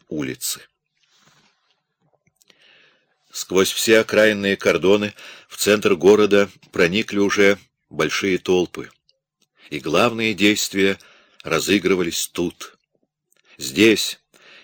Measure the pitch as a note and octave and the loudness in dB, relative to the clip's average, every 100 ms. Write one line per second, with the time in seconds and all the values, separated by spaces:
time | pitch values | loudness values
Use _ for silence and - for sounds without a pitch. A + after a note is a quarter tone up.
0 | _ - C3 B2 - - - _ _ _ | _ -10 -8 -8 -10 -12 -16 _ _ _
1 | _ _ _ _ _ _ _ _ _ _ | _ _ _ _ _ _ _ _ _ _
2 | _ _ _ _ _ _ _ _ _ _ | _ _ _ _ _ _ _ _ _ _
3 | _ _ _ - - F2+ F#2+ - - A2 | _ _ _ -16 -2 0 0 0 2 2
4 | A2 G2+ G#2+ G#2 G2 F#2+ G2+ E2+ F2 G#2 | 4 2 2 2 -2 -2 0 0 2 2
5 | G#2 - - - _ - G2 G#2+ G#2 F2+ | 0 -10 -20 -20 _ -6 0 0 2 2
6 | F2 G#2+ G#2 G2+ G2+ - _ - E2+ G2 | 4 6 4 2 0 -6 _ -2 -2 -2
7 | A2+ G2+ G2 F2+ G2+ G2+ _ _ _ D2+ | -4 -2 -2 2 2 2 _ _ _ -6
8 | D2+ - G2+ F2+ - F#2 E2+ - C#2+ _ | -4 -2 -4 -4 0 0 -2 -8 -18 _
9 | _ _ _ _ _ _ - D2+ D#2 E2 | _ _ _ _ _ _ -16 -12 -4 -2
10 | A#2+ A2+ A2+ F2+ G2+ G#2+ - G2 F#2+ F#2+ | -2 -2 -6 0 0 0 -4 -2 -2 -2
11 | - _ _ _ D2 D#2 D#2 G2+ F2+ F#2 | -10 _ _ _ -6 -4 0 -2 0 -2
12 | F2 - - - F2 - - _ _ _ | -2 -6 -8 -6 -6 -8 -18 _ _ _
13 | _ _ _ _ _ - - - A2+ G2+ | _ _ _ _ _ -16 -10 2 2 2
14 | - - _ _ _ - | -2 -10 _ _ _ -20